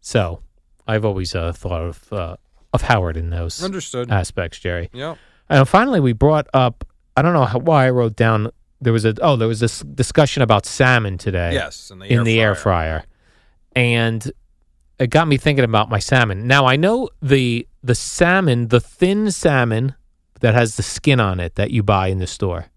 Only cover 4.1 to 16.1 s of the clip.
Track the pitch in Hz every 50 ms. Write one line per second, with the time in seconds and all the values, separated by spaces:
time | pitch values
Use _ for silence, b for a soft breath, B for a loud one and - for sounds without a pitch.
4.1 | 113 98 87 - - - 90 82 - - - 92 87 87 85 - _ 123 139 160
5.1 | 165 b b b b b b b - 139 135 127 - 190 226 277 262 190 143 127
6.1 | 117 107 135 143 156 151 - _ - 139 127 123 120 _ - - _ _ _ _
7.1 | _ - 135 170 175 160 131 113 101 120 120 165 160 147 131 131 127 127 120 113
8.1 | 110 - 120 113 113 107 107 117 - _ _ _ _ _ - 120 113 113 104 113
9.1 | 110 110 - 165 143 120 113 110 117 107 120 113 - - - - - - 127 -
10.1 | - - 151 135 - - 131 110 113 104 - - - - 135 127 127 120 110 101
11.1 | 95 87 - - 92 90 85 85 82 135 92 73 - - - - 98 92 95 98
12.1 | 120 117 117 117 113 113 113 107 101 - - 104 92 85 80 80 80 80 - -
13.1 | _ _ _ _ _ _ _ _ _ _ _ _ _ 127 123 120 117 117 117 113
14.1 | 113 113 - - - _ _ _ _ _ _ _ _ _ _ _ _ _ 131 120
15.1 | - 151 165 160 143 131 - 156 147 139 127 113 113 107 107 - 110 101 - -